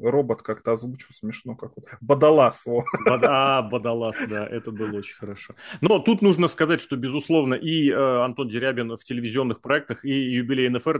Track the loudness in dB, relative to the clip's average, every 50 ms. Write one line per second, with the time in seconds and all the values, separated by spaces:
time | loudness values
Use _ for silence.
0 | -2 0 2 2 0 0 -4 -4 -4 -8 -8 -4 -2 -2 -2 -2 -4 -8 -12 -14
1 | -18 -20 -18 -12 -12 -12 -12 -12 -14 -14 -14 -14 -14 -16 -16 -20 -20 -20 -20 -6
2 | 0 2 4 6 6 8 8 8 6 6 4 -2 -4 -4 -2 -2 -2 -4 -6 0
3 | 2 2 4 4 4 4 4 4 4 4 2 2 0 -2 -4 -4 -2 -2 -2 -2
4 | -4 -4 -4 -6 -8 -6 -6 -6 -6 -6 -8 -8 -8 -8 -8 -6 -6 -6 -6 -8
5 | -10 -12 -14 -14 -14 -14 -14 -14 -18 -20 -20 -20 -18 -18 -4 0 2 2 2 4
6 | 4 2 2 6 6 4 6 4 2 0 2 0 0 0 0 -2 -2 -6 -6 -6
7 | -4 -4 -6 -6 -2 2 2 2 2 2 0 -2 -2 -2 0 2 2 2 2 2
8 | 2 2 2 0 0 -2 -2 -6 -8 -6 -4 -2 -2 -2 -2 -2 -6 -6 -8 -12
9 | -10 -10 -8 -6 -6 -4 -2 -2 -2 -2 -4 -4 -2 -2 -2 -2 -2 -6 -10 -8
10 | -4 -4 -2 -2 -2 -2 -2 -2 -2 0 0 0 2 2 0 0 -2 -2 -2